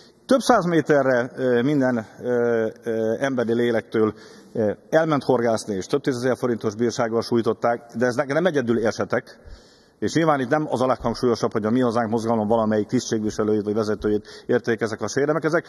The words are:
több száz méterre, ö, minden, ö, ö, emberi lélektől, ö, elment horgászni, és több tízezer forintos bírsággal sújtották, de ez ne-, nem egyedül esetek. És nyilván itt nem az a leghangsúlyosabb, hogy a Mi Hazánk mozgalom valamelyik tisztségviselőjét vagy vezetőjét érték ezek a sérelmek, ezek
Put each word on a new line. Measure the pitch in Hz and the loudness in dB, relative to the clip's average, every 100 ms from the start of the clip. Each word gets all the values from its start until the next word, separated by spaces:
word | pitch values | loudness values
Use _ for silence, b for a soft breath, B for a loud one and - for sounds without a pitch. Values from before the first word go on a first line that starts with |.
| B B - | B B 0
több | 269 | 2
száz | - 226 175 | 4 2 4
méterre, | 165 - 147 135 123 127 - | 2 4 4 4 2 0 -2
ö, | 127 120 | 0 2
minden, | 131 147 127 120 107 - | 2 2 0 0 -4 -8
ö, | 120 120 120 113 110 - | -2 0 2 0 -2 -4
ö, | 120 113 110 113 | -4 -2 -2 0
emberi | 139 123 113 | -2 -2 0
lélektől, | 117 120 113 - 117 107 - B B B | 0 2 0 0 0 0 0 B B B
ö, | - 107 - - | -2 -2 -2 0
elment | 160 160 143 | 0 2 0
horgászni, | - 123 117 110 - 95 | 2 2 2 0 -2 -6
és | - | -4
több | - | -4
tízezer | 151 123 127 117 | -2 -2 -2 -2
forintos | 127 110 113 104 | -2 -2 -4 -2
bírsággal | 117 117 117 113 | -2 0 -2 -2
sújtották, | 107 120 110 104 120 120 - 113 | 0 0 0 0 0 -2 -6 -2
de | 123 | -2
ez | 120 | 0
ne-, | 139 | -2
nem | 151 185 | 0 0
egyedül | 143 117 117 110 | 0 0 0 0
esetek. | 110 101 120 - - b b b b b b | -2 -2 -4 -4 -14 b b b b b b
És | 104 | -2
nyilván | 147 160 139 | 2 2 2
itt | 123 | 0
nem | 151 156 | -2 0
az | 117 | 0
a | 127 | 0
leghangsúlyosabb, | 120 120 110 123 110 113 | 0 -2 0 0 2 0
hogy | 117 107 | -2 0
a | |
Mi | 123 | 2
Hazánk | 123 117 110 | 2 0 0
mozgalom | 117 113 113 104 | -2 0 0 2
valamelyik | 117 107 107 101 | 2 2 0 0
tisztségviselőjét | 127 - 113 107 104 107 107 | -2 -2 -2 -2 -2 0 0
vagy | 104 | 0
vezetőjét | 107 107 101 107 104 - - - | -2 -2 -2 -2 -2 -4 -12 -2
érték | 120 - 113 | -2 0 -2
ezek | 113 107 | -2 -4
a | 110 | -4
sérelmek, | 131 147 156 | -2 0 0
ezek | 151 165 | 0 -2